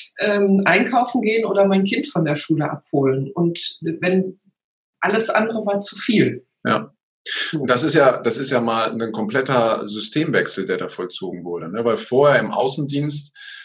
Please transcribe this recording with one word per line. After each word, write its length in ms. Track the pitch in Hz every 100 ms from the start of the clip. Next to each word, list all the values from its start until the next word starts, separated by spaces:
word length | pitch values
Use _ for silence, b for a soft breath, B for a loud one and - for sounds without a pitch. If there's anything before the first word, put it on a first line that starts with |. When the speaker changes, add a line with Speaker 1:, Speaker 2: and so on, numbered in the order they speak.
| B -
Speaker 1:
ähm, 420 | 208 202 202 196 190
einkaufen 560 | 185 240 247 233 254
gehen 240 | 214 226 214
oder 200 | 196 196
mein 160 | 196
Kind 240 | 196 247 294
von 160 | 175 156
der 100 | 147
Schule 340 | - 156 147
abholen. 580 | - _ 143 135 135 135
Und 460 | - 170 170 - -
wenn, 580 | 160 165 180 190 185 - _ _ _ _ _ _
alles 280 | 180 220 214
andere 360 | 214 226 226 202
war 160 | 202
zu 140 | - -
viel. 500 | - 208 123 123 - _
Speaker 2:
Ja. 280 | - - - _ _ _ -
Speaker 1:
So. 340 | - - 156
Speaker 2:
Und 80 | 123
das 120 | 123
ist 120 | 156 156
ja, 260 | 117 -
das 160 | 117 127
ist 140 | 139
ja 100 | 127
mal 300 | 117 113 110
ein 200 | 113 113
kompletter 760 | 110 107 135 135 127 113 107 104
Systemwechsel, 800 | 107 104 151 160 101 90 - 95
der 120 | 90
da 100 | 90
vollzogen 560 | - 90 - 92 87
wurde, 280 | 85 87 82
ne? 120 | 104
Weil 140 | 117 110
vorher 420 | - 127 143 127
im 120 | 107
Außendienst, 840 | - - 147 143 143 147 147 - B B B